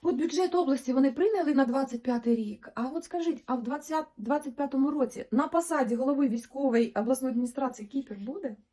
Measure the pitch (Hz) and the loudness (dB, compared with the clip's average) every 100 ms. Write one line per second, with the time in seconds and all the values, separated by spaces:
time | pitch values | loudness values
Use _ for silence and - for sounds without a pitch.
0 | 339 254 339 330 370 359 294 277 - 254 | 0 0 0 0 2 2 2 0 0 2
1 | 269 254 381 427 302 269 262 262 269 240 | 2 4 2 2 2 4 4 2 -2 -4
2 | 247 240 233 233 214 214 - - 247 320 | -2 0 2 0 0 -8 -12 -6 -4 -4
3 | - 359 339 247 - 254 226 285 294 311 | -6 -4 -2 -4 -4 -4 -2 -6 -4 -4
4 | 302 - 214 294 294 240 277 269 277 294 | -4 -10 -2 -2 -2 -4 -2 2 2 2
5 | 240 - - 226 294 330 339 311 240 233 | -2 -2 -2 0 2 0 0 0 0 0
6 | 262 277 277 233 - 262 277 233 233 - | 0 2 2 0 -6 -2 2 4 2 0
7 | 226 262 262 233 247 277 262 247 208 269 | 0 0 0 -2 -2 -2 -4 -4 -8 -6
8 | 262 202 208 330 320 208 _ | -6 -10 -10 -8 -8 -10 _